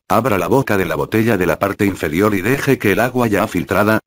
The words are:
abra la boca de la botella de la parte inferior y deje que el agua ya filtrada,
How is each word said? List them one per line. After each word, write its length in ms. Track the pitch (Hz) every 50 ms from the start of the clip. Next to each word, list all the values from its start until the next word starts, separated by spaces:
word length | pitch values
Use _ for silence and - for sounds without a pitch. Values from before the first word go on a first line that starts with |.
| _
abra 300 | - 95 110 123 131 104
la 100 | 92 87
boca 300 | 82 110 135 127 - 104
de 80 | 98 90
la 100 | 80 78
botella 400 | 73 69 65 - 110 110 117 113
de 100 | 90 90
la 140 | 82 78 -
parte 260 | 101 98 95 - 104
inferior 480 | 101 90 - 95 78 73 90 104 107 104
y 60 | 92
deje 360 | 87 113 135 139 - 139 131
que 160 | - - 104 92
el 80 | 98
agua 260 | 117 127 117 127 120
ya 180 | 113 101 90 107 107
filtrada, 500 | - 90 - - 98 92 104 107 110 107 -